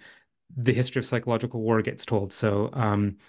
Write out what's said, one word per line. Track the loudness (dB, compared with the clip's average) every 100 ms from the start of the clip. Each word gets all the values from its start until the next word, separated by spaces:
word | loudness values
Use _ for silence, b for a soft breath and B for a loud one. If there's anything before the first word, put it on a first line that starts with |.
| B B B _ -14 -4
the | 0
history | 2 0 -2
of | -2
psychological | -2 0 -2 -2 -2
war | 2 2
gets | 0 -4
told. | -2 0 0
So, | -2 0 2 0
um, | 0 2 2 0 -2